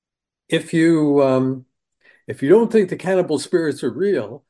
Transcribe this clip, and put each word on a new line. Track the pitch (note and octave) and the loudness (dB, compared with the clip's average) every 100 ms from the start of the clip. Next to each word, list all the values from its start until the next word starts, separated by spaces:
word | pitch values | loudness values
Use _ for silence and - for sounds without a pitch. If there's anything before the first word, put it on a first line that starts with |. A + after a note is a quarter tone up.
| _ _ _ _ - | _ _ _ _ -4
if | D#3+ D#3 | -4 -2
you, | E3 E3 D#3+ D3+ C#3+ | 0 2 2 2 2
um, | C3+ C3 C3 C3 - _ _ _ _ _ - | 2 2 0 -6 -12 _ _ _ _ _ -14
if | - | -4
you | C#3 | 4
don't | G#3 A3+ | 4 4
think | A3 F#3 | 0 0
the | E3+ | -4
cannibal | F#3 F#3 D3+ D3 | -2 -2 0 -4
spirits | - F3 D#3+ C3+ | -2 -2 -2 -4
are | - | -6
real, | A#2 G3+ D#3+ G#2 C#3 | -4 -2 -2 -4 -14